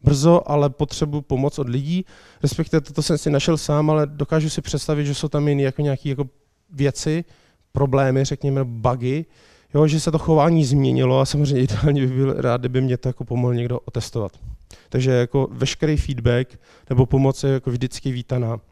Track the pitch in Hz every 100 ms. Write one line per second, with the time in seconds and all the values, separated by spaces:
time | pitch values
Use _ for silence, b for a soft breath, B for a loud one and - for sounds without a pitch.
0 | - 143 156 175 - 147 143 135 151 -
1 | 151 147 143 135 139 151 131 123 139 180
2 | 185 B B B 143 - 165 160 - 156
3 | 151 156 - 143 151 160 - 151 151 156
4 | 147 147 143 160 156 - - 143 - 147
5 | 143 139 151 147 147 143 139 131 147 135
6 | 143 135 135 _ _ _ _ 147 139 -
7 | - 156 170 b b b _ - 135 135
8 | 135 131 139 143 139 135 131 117 117 127
9 | 123 143 165 b b b b 143 156 156
10 | 170 151 - 156 151 165 139 143 135 127
11 | 127 131 135 143 143 135 131 104 151 139
12 | 127 127 135 - 127 120 123 127 131 123
13 | 131 - 117 120 123 120 120 123 - 120
14 | - 120 101 - - - - B B 131
15 | 127 123 120 139 131 123 131 - 156 151
16 | - 131 117 120 127 - b b b 127
17 | 131 135 135 131 139 135 131 120 127 -
18 | 139 123 120 127 113 113 _